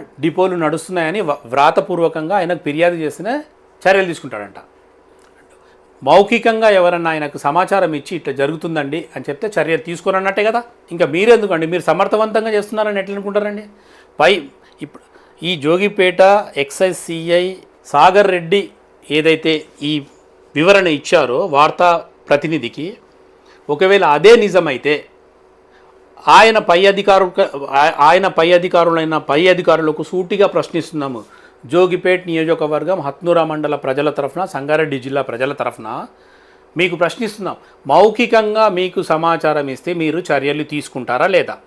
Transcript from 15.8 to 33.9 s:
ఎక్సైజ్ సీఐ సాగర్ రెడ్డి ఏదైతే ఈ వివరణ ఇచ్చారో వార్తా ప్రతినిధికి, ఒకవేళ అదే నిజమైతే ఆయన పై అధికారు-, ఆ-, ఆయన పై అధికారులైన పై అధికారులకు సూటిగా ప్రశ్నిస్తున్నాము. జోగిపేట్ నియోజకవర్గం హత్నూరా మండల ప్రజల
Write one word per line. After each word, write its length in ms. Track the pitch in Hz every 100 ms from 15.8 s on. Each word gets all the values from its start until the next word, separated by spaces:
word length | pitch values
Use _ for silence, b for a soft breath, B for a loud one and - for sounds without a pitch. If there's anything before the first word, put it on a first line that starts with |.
| 208 202 180 175 190 208 208 -
ఎక్సైజ్ 400 | 139 - 185 165
సీఐ 580 | - 165 170 175 185 190 - _ -
సాగర్ 420 | 147 180 196 190
రెడ్డి 420 | 180 165 202 170 _ _ _ -
ఏదైతే 540 | 147 160 160 160 156 - -
ఈ 220 | 147 151 139 _ _ _ _ 147
వివరణ 320 | 170 196 180
ఇచ్చారో 580 | 143 - 175 127 135 190
వార్తా 600 | 139 151 - 175 170 - _ -
ప్రతినిధికి, 680 | 143 156 156 117 127 170 240 _ _ _ _ _ b -
ఒకవేళ 360 | 147 190 196 165
అదే 300 | 147 196 233
నిజమైతే 680 | 202 175 160 123 143 151 - _ _ _ _ _ _ b b _ _ - 151
ఆయన 300 | 175 226 220
పై 280 | 180 175 196
అధికారు-, 560 | 190 202 190 185 196 190 143 139
ఆ-, 240 | 139 156 139
ఆయన 300 | 147 180 190
పై 260 | 175 165
అధికారులైన 640 | 175 175 175 170 165 160 156
పై 300 | 143 143 185
అధికారులకు 560 | 180 170 160 156 151
సూటిగా 440 | 151 185 180 202 196
ప్రశ్నిస్తున్నాము. 760 | 165 - 170 - 156 139 117 - b b b 117
జోగిపేట్ 600 | 165 180 180 180 180 180
నియోజకవర్గం 760 | 160 160 165 151 147 156 185
హత్నూరా 420 | 139 - 175 170
మండల 320 | 156 151 147 143
ప్రజల 340 | 139